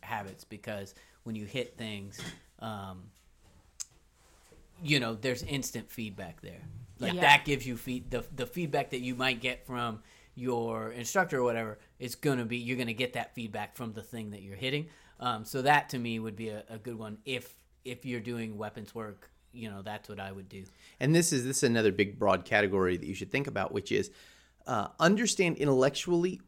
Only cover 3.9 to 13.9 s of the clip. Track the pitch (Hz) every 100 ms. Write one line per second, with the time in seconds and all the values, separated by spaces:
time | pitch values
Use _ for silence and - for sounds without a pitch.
3.9 | _ _ _ _ _ _ - - - 160
4.9 | 147 117 110 127 123 - 139 123 117 104
5.9 | - 110 98 90 - 98 87 - - -
6.9 | - 175 180 143 143 147 135 127 117 -
7.9 | 127 - 120 - 127 - 175 160 143 135
8.9 | 127 123 127 131 120 127 127 - 123 120
9.9 | 107 - - - - 123 120 117 113 110
10.9 | 120 117 196 180 135 123 113 110 107 -
11.9 | - 123 - 151 127 113 120 117 127 117
12.9 | 113 123 123 113 - 113 107 104 - 117